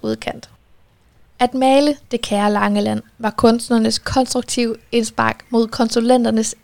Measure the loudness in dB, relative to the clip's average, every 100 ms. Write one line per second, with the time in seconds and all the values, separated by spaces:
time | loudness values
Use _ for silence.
0 | -6 -6 -8 -10 -16 -20 _ _ _ _
1 | _ _ _ -4 -4 0 2 4 2 -2
2 | -6 -8 -4 -2 0 0 0 0 -2 -4
3 | -8 -8 -8 2 2 2 0 0 0 -2
4 | -2 -2 0 -2 -4 -2 -2 -4 -4 -2
5 | -2 -2 -2 -2 -2 0 0 0 -2 0
6 | 2 4 4 0 -2 -6